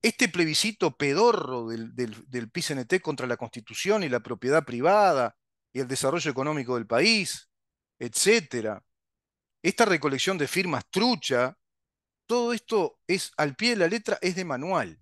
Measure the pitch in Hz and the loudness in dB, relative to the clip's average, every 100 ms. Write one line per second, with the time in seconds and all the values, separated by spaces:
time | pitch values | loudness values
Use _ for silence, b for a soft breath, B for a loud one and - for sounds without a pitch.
0 | 233 - 233 175 165 147 214 214 170 - | 0 2 0 2 0 2 -2 0 -2 0
1 | 143 143 233 220 131 127 113 113 113 120 | 0 4 4 4 -2 -6 -6 -6 -8 -6
2 | 120 107 - 127 113 - 165 139 120 185 | -6 -6 -10 -10 -8 -6 -4 -4 0 0
3 | - 139 127 120 117 - 113 110 180 214 | 0 -6 -4 -4 -6 -12 -14 -8 0 0
4 | 170 123 - 117 123 151 156 120 143 202 | 0 -2 -4 -6 2 2 0 -2 2 4
5 | 202 147 120 - _ _ _ 127 127 131 | 4 4 0 -4 _ _ _ -8 -6 -2
6 | 135 131 151 123 139 151 120 123 110 117 | 0 0 -2 -2 -2 -4 -2 -4 0 2
7 | 190 220 180 - - _ _ _ _ _ | 4 2 0 -8 -12 _ _ _ _ _
8 | 120 - 190 226 156 123 107 101 _ _ | -8 -2 4 4 2 -6 -4 -6 _ _
9 | _ _ _ _ _ _ 165 - 220 170 | _ _ _ _ _ _ -2 2 4 4
10 | 147 135 - 190 143 - 190 139 - - | 0 0 -2 -2 -2 -2 -2 -4 -4 0
11 | 233 226 - 127 127 - _ _ _ _ | 0 0 0 0 0 -2 _ _ _ _
12 | _ _ _ 240 233 233 _ 220 160 _ | _ _ _ -2 0 -2 _ 0 0 _
13 | _ 180 - - 151 131 233 233 170 220 | _ -4 -4 -2 -2 0 0 2 2 0
14 | 208 208 190 180 180 127 156 185 104 80 | -2 -2 -2 -2 -4 -4 -2 -2 -2 -8